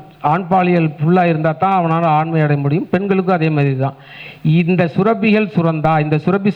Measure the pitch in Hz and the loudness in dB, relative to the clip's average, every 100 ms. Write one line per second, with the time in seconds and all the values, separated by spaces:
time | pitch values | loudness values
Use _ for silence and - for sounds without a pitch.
0 | - - 147 170 175 190 180 175 156 147 | -10 -6 -2 -2 0 0 2 2 0 -2
1 | 156 185 175 156 160 156 190 190 165 165 | 0 2 2 0 -2 -2 0 0 0 0
2 | 170 151 160 160 151 147 139 160 - 185 | 0 0 0 0 0 0 0 -2 -2 -2
3 | 196 190 180 180 160 151 139 131 135 - | 0 -2 0 0 0 0 0 0 -4 -6
4 | - - - - 156 165 170 180 175 - | -18 -20 -20 -6 0 2 2 0 0 0
5 | 202 214 220 214 214 - 165 156 156 160 | 0 0 2 2 0 0 -2 0 0 0
6 | 151 151 165 196 196 | 0 0 0 0 -2